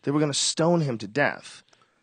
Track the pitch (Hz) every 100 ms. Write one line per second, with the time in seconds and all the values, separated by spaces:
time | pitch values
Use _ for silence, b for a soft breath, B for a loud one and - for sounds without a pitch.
0 | 139 147 151 135 - - 165 170 143 110
1 | 101 127 123 - - - _ b b b